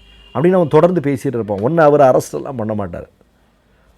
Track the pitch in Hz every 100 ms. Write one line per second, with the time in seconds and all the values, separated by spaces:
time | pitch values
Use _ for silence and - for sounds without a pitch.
0 | - _ _ 117 170 185 160 151 175 180
1 | 139 135 139 120 104 98 117 165 151 147
2 | 131 151 - 147 131 131 107 107 95 85
3 | - _ _ _ _ _ _ _ _